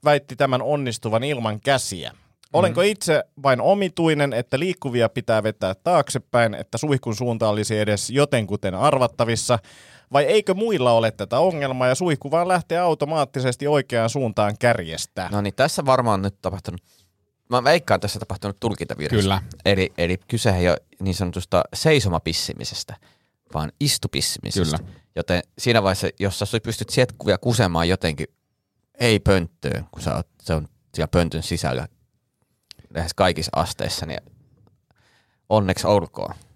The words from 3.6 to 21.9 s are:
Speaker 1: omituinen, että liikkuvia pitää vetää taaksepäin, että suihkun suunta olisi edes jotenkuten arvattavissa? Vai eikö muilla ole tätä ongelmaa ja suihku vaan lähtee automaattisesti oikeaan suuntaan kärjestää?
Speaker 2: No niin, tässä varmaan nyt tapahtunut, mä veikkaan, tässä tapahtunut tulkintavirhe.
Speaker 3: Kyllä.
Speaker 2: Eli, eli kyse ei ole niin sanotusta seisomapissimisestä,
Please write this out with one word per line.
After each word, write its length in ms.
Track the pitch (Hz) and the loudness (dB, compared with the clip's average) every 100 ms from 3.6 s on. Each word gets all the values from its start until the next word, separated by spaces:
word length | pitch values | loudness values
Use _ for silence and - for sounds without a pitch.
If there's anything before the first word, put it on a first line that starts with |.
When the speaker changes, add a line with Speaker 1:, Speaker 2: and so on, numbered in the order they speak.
Speaker 1:
omituinen, 720 | 123 202 190 175 165 151 143 | 4 2 0 0 0 2 0
että 260 | 117 120 135 | -2 -4 -4
liikkuvia 500 | 180 175 139 120 113 | -2 -4 -4 0 0
pitää 340 | - 113 110 | 0 0 0
vetää 320 | 107 - 95 | 0 -2 -4
taaksepäin, 800 | 95 - 175 - - - 123 113 | -2 2 2 2 -4 -2 2 2
että 240 | 104 - 117 | 0 -8 -6
suihkun 380 | 151 135 - 107 | 0 -2 -2 -4
suunta 320 | 123 113 110 | -4 0 0
olisi 300 | 107 104 107 | 0 0 0
edes 320 | 104 104 - | 0 0 -2
jotenkuten 640 | 127 147 127 101 101 98 | 0 2 0 -2 -4 -4
arvattavissa? 840 | 92 139 135 123 - 117 113 - 117 - - - - _ | 0 2 4 0 0 0 0 0 -2 -2 -20 -20 -20 _
Vai 120 | 139 | 2
eikö 300 | 147 214 208 | 4 2 2
muilla 380 | 190 226 196 123 | -2 0 2 4
ole 180 | 117 113 | 4 2
tätä 280 | - 98 120 | -2 -4 2
ongelmaa 500 | 180 165 139 127 127 | 2 0 -4 0 0
ja 60 | |
suihku 360 | 131 180 147 143 | 2 0 -2 0
vaan 180 | 160 175 | 0 2
lähtee 300 | 180 - 170 | 0 0 0
automaattisesti 880 | 175 156 147 160 139 139 127 123 143 | 0 0 -2 -2 -2 -2 -2 -2 0
oikeaan 420 | 147 131 120 113 | 0 2 0 0
suuntaan 480 | 139 123 107 104 107 | 0 -4 0 0 2
kärjestää? 720 | 120 117 82 80 - - 90 | 0 0 -2 -8 -10 -8 -4
Speaker 2:
No 80 | 101 | -2
niin, 140 | 101 | -2
tässä 320 | - 139 - 143 | 0 0 0 2
varmaan 360 | 131 120 101 | 2 2 0
nyt 120 | 98 - | -2 -4
tapahtunut, 380 | 92 92 - 87 _ _ _ _ _ _ _ | -8 -8 -10 -12 _ _ _ _ _ _ _
mä 140 | 123 | 0
veikkaan, 360 | 123 165 - 95 | 4 4 4 0
tässä 180 | 101 101 | 0 -6
tapahtunut 380 | - 98 104 98 | -8 -8 -8 -4
tulkintavirhe. 560 | 117 98 - - 73 110 | -4 -4 -6 -6 -2 2
Speaker 3:
Kyllä. 220 | 95 95 - - | 2 0 -4 -4
Speaker 2:
Eli, 280 | - 98 92 - | 0 2 0 0
eli 220 | 85 92 _ | -2 -2 _
kyse 220 | 117 - 92 | -2 0 2
ei 120 | 87 | 2
ole 80 | 82 _ _ | 0 _ _
niin 140 | 98 | -4
sanotusta 500 | 90 92 90 - 92 - | -2 -4 -6 -2 0 0
seisomapissimisestä, 1200 | - 160 | -2 2